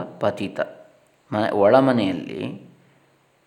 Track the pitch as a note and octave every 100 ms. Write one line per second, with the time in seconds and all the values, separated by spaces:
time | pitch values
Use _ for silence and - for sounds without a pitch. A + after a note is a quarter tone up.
0 | F3+ - G#2+ - G2 - - - - _
1 | _ _ _ G#2+ G#2+ G#2 G2+ B2+ C3+ B2
2 | F#2+ F2 - - A2+ F3+ - _ _ _
3 | _ _ _ _